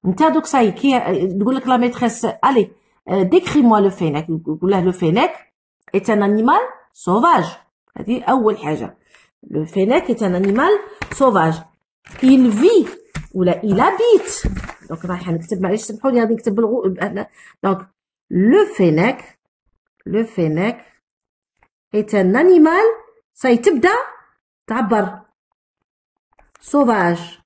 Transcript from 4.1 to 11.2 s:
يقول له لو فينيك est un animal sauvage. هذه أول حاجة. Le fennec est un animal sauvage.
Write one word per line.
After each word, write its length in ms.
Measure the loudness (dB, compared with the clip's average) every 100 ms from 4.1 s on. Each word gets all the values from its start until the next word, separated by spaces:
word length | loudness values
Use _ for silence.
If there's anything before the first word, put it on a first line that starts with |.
| -4 -6
يقول 420 | -8 -6 -4 -2
له 100 | 0
لو 120 | 0
فينيك 400 | 0 0 0 -2 -4 _ _ _ _ _ -4
est 40 |
un 220 | -2 0
animal 380 | 0 0 2 0 -2 -12 _
sauvage. 540 | _ -2 0 2 2 -2 -12 _ _ _ -14
هذه 260 | -6 -4
أول 360 | 0 0 0 -2
حاجة. 380 | -6 -6 -8 _ _ _ _ _ -10
Le 140 | -8
fennec 460 | -4 -2 0 0 0
est 120 | -4
un 120 | -2
animal 380 | 0 0 0 2 0 -4 -18 -16
sauvage. 440 | 0